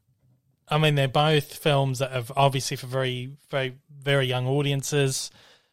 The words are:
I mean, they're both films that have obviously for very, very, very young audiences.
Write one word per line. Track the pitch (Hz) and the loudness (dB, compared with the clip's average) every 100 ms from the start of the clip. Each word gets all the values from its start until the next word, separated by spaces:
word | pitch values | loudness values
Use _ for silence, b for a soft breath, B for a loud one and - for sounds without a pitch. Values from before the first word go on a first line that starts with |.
| _ _ _ _ _ _ - | _ _ _ _ _ _ -2
I | 151 | 2
mean, | 156 147 | 2 2
they're | 135 | 2
both | 143 151 151 143 - | 2 2 2 0 -4
films | 156 143 135 123 | 0 2 0 -2
that | 131 | -4
have | 131 117 139 | -6 -4 2
obviously | 139 131 - 135 | 2 2 -4 -8
for | 123 | -6
very, | 131 131 123 127 143 - | -4 -2 -4 -8 -14 -8
very, | 143 131 131 _ | -4 -4 -8 _
very | 143 139 139 127 | -8 0 2 2
young | 127 127 | 0 0
audiences. | 139 143 139 - 147 135 131 - b b b b | 0 0 -2 0 0 0 -2 -8 b b b b